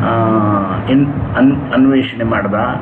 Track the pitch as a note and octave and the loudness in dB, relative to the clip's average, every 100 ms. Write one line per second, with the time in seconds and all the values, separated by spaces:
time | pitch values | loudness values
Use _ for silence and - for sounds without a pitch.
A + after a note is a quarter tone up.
0 | G#2 A2+ A2 A2 G#2 G2+ G2 G#2+ - C3+ | -2 0 2 2 2 0 -2 -4 0 2
1 | C#3+ - - - C3 C#3+ - A#2+ C3 C3+ | 2 -2 -4 2 2 2 -2 2 2 2
2 | A#2+ A2+ A2+ A2 G2+ G#2+ A#2+ D3 | 0 -4 -2 -2 -2 -2 -2 -4